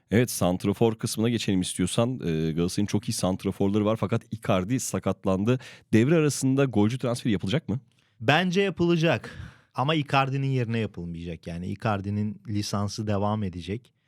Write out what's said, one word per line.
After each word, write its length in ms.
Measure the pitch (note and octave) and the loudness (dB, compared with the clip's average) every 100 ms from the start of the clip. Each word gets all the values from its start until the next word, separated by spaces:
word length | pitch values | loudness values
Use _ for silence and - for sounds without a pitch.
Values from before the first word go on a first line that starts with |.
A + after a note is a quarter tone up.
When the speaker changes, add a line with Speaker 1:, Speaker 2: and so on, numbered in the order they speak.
| _ | _
Speaker 1:
Evet, 200 | G#2 B2 | 2 2
santrafor 640 | - F2+ F2+ G2 G2 A2+ | 2 0 2 0 4 2
kısmına 340 | A2 A2+ - A2+ | 2 -4 0 0
geçelim 320 | A#2 - F#2+ | 0 2 0
istiyorsan. 600 | F2+ - F2+ - A#2 C3 | 0 -2 0 2 0 0
Ee, 320 | E2 D#2+ D#2+ | -2 -2 -2
Galatasaray'ın 340 | D#2 F2 - G#2 | 0 -2 0 -2
çok 220 | G#2 - | -2 -2
iyi 40 | |
santraforları 720 | A2 F#2 F#2 G2 - G2 G#2 | -2 -2 -2 -4 0 0 2
var 120 | G#2 A2 | 0 0
fakat 260 | G2 A2+ - | -2 -4 -4
Icardi 500 | - - F#2+ F#2 C3 | -8 0 0 0 -4
sakatlandı. 800 | - F#2+ G2 F#2+ G2 F#2+ G#2 B2+ - - _ | -2 -4 -2 -2 0 0 2 0 -2 -20 _
Devre 220 | A2 B2+ E3+ | 4 6 4
arasında 480 | D3+ - C3 C3+ | 2 0 0 2
golcü 340 | C#3 G#2 G#2+ B2+ | 2 2 2 0
transferi 340 | B2 A#2+ C3 | -4 -2 0
yapılacak 360 | F#2+ G2 - - | 0 0 -2 -2
mı? 120 | F#2 - _ _ _ | -6 -8 _ _ _
Speaker 2:
Bence 400 | A2+ D3+ F#3 F3+ | 2 2 2 0
yapılacak. 720 | G3 F3 F3 E3+ E3 A#2 - - - - _ | 0 2 2 4 4 2 -2 -14 -16 -18 _
Ama 200 | - C3+ | -4 0
Icardi'nin 520 | D#3+ C3+ C#3 C3+ C#3 C3+ | 0 2 2 2 0 -2
yerine 280 | C3 A2+ A#2 | 0 0 -2
yapılmayacak. 680 | G#2 G2 E2+ E2 E2+ E2 - | -4 -6 -10 -8 -10 -10 -10
Yani 200 | E2+ F#2 | -8 -8
Icardi'nin 760 | G2+ A#2 G2 G2 G2+ G#2+ G2+ - | -4 -2 -2 -2 -2 -2 -6 -6
lisansı 580 | G#2 G2+ G#2 G2+ - G#2+ | -4 -2 -2 -4 -4 -2
devam 360 | G2+ G#2 A2 | 0 0 -2
edecek. 500 | G2 E2+ E2+ A2+ - _ | -4 -8 -8 -10 -10 _